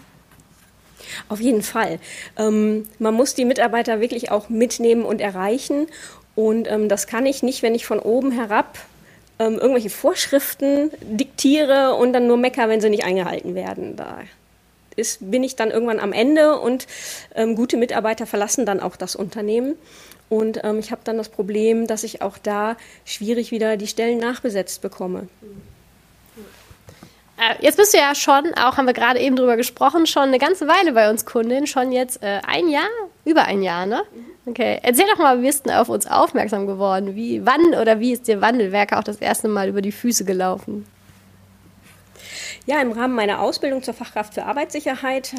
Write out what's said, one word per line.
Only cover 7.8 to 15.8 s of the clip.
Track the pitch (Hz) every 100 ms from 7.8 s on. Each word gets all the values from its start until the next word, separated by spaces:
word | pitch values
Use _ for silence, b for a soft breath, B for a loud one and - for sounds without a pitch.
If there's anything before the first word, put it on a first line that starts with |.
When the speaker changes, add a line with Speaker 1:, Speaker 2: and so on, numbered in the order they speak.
| -
Speaker 1:
von | 220
oben | - 240 269
herab, | 233 220 214 302 - - _ b b b -
ähm, | 226 220
irgendwelche | 254 247 214
Vorschriften | - 277 370 - 277 - - 277 285 302 302
diktiere | - 214 - - 269 302 294 269 269 -
und | 240
dann | 247 240
nur | 240
mecker, | 247 247 226
wenn | 220
sie | 214
nicht | 208
eingehalten | - 190 175 - - 180
werden. | 185 190 - -
Da | - - - - _ _ _ _ _ -
ist, | 226 - 190
bin | 247
ich | 262 -
dann | 220
irgendwann | 226